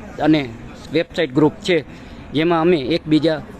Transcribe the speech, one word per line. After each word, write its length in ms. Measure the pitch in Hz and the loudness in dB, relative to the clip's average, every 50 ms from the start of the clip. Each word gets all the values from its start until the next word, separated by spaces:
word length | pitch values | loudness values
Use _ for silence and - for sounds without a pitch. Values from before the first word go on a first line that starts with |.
| - - - - | -4 -14 -8 -2
અને 300 | 135 151 156 156 139 120 113 117 123 - - - - - - | 2 4 4 4 2 -2 -8 -12 -16 -16 -16 -16 -10 -4 -2
વેબસાઇટ 420 | 156 165 - - 185 165 143 127 | -2 -2 -2 -2 -2 -2 0 2
ગ્રુપ 180 | 143 151 147 - | 4 4 2 2
છે, 320 | - - - 180 160 135 - - - - - - - - - - | 0 -2 0 0 0 0 -4 -14 -18 -18 -18 -18 -16 -12 -6 -2
જેમાં 260 | 139 156 175 175 165 | 0 2 2 2 2
અમે 160 | 160 175 180 | 4 4 4
એકબીજા 640 | 156 131 117 156 170 - 156 151 156 139 160 156 143 135 - - - | 2 2 0 -2 -2 0 2 2 4 4 4 0 0 -4 -10 -16 -10